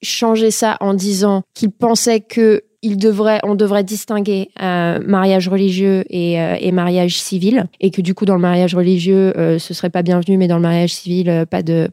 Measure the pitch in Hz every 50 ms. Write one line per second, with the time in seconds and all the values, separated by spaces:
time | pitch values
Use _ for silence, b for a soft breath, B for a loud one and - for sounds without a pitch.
0 | - - - - 240 226 226 220 226 220 214 - 233 214 - - - 202 196 196
1 | 185 208 202 185 202 208 196 190 185 _ - - 233 202 - - 240 233 226 214
2 | - 240 226 220 214 - - 240 226 220 214 - - _ _ - - 226 202 196
3 | 202 220 208 196 214 214 214 208 - 202 208 196 214 196 202 202 196 185 214 208
4 | - - 214 208 202 208 202 190 196 - - - 190 185 180 175 170 170 170 -
5 | - - 196 185 190 196 190 190 180 185 190 190 196 190 180 190 196 196 196 190
6 | - - - 180 175 175 170 165 165 - 90 - - 185 180 180 175 175 180 180
7 | 180 175 175 - - - 196 180 175 202 247 254 - 175 _ - - 196 - -
8 | 175 180 190 - 214 196 190 175 180 180 175 180 180 175 180 180 180 180 190 175
9 | 170 185 190 190 190 190 - - 165 165 165 165 - - 175 - - 175 - 180
10 | 175 175 180 180 170 190 196 190 185 175 175 170 170 170 170 170 175 170 - -
11 | - 175 175 185 180 175 170 165 165 - - 175 170 165 165 165 160 -